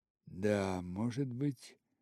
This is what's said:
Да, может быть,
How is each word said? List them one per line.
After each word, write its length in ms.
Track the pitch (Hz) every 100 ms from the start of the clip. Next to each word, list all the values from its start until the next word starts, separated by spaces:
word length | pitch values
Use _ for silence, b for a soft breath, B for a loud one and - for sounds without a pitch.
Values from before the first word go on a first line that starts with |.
| _ _ -
Да, 560 | 80 104 104 95 92
может 460 | 90 92 120 117 135
быть, 500 | 120 143 131 - - _ _